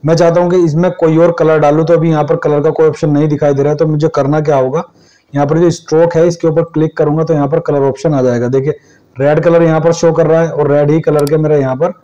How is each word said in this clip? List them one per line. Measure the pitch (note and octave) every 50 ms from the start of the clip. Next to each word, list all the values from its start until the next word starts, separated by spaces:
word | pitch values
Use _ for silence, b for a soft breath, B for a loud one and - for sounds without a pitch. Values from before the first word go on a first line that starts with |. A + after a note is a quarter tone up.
| -
मैं | D3 E3+
चाहता | D#3+ E3+ E3+ E3 F3
हूँ | F3+ F3
कि | F3 F#3 E3+
इसमें | E3 C#3+ D#3+ F3 F#3
कोई | F3 - E3+ D#3+ D#3+ D#3+
और | E3+ E3+ E3+ -
कलर | D#3+ D#3+ D#3+ D#3
डालूं, | D3+ D3 D3 D#3 D#3+
तो | D#3+ E3+
अभी | D#3+ D#3+ E3
यहाँ | D#3+ D3+ D3
पर | C#3 E3 E3
कलर | - D3+ D3 D3
का | C#3+ D#3+
कोई | D#3 - D#3+ D#3
ऑप्शन | C#3+ - - D#3
नहीं | D3 C#3+ D3+ D#3
दिखाई | D3 C#3+ D3+ C#3+ C#3+
दे | C#3
रहा | C#3+ D3
है। | D3+ D3
तो | E3
मुझे | D#3 D3+ D3+ D#3 D#3 -
करना | C#3+ C#3 C#3 D3 D#3
क्या | D3+ D3+ D3
होगा, | C3+ C3 B2+ C3 E3 F#3 - b b b b b b b b
यहाँ | - C#3+ D3
पर | C#3 D#3 D#3+
जो | F3+ E3+
स्ट्रोक | D#3+ - - - D#3 D#3+ E3+ E3+ E3
है | D#3+ E3 F3
इसके | E3 E3 - E3
ऊपर | D#3 D#3+ E3 E3 -
क्लिक | D3+ D#3 D#3 _
करूंगा | - D#3 D3 D3 D#3+ D#3+
तो | D#3+ E3
यहाँ | D3 C#3+ C#3
पर | D#3 E3
कलर | - - D3 C#3+
ऑप्शन | C#3 C3+ C3 - - D#3+ D3+
आ | C3+
जाएगा। | B2+ B2+ A#2+ A#2+ A#2+ B2
देखिए | B2+ C3+ C3+ D3+ D3 b b b b b b b _
रेड | A2+ C3+ C#3+ D3+ D#3
कलर | D#3 F3 E3 E3+
यहाँ | E3+ E3 D#3+ D#3+
पर | D#3 E3+ E3
शो | - - E3
कर | E3 E3 D#3+
रहा | D3+ D#3+ E3
है | E3 D#3+
और | C#3+ D3 D3 C#3+
रेड | C#3+ D3 D3 C#3+
ही | D3+ D#3+
कलर | - - D3+ D3 D3
के | C#3+ D#3 D#3
मेरे | D#3 D3+ D3+ D3
यहाँ | C3+ C3 C3
पर | B2+ E3 F#3 G3+ _